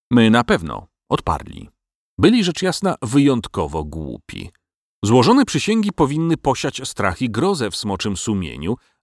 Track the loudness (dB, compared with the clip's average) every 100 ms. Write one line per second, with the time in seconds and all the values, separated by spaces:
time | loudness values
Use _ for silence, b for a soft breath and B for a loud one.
0 | 0 4 6 4 2 0 -2 -10 -14 _
1 | -4 -4 -2 -6 -8 -16 -18 _ _ _
2 | _ 2 4 4 2 -2 -2 -2 -2 -2
3 | 0 2 4 2 -2 -6 -4 -4 -8 -8
4 | -10 -12 -14 -14 -16 -18 _ _ _ _
5 | 2 4 6 4 4 0 0 0 0 0
6 | 0 0 0 -2 -2 -2 -4 -6 -8 -4
7 | -4 -2 -4 0 0 0 -4 -6 -6 -4
8 | -4 -4 -4 -4 -4 -6 -6 -8 _ _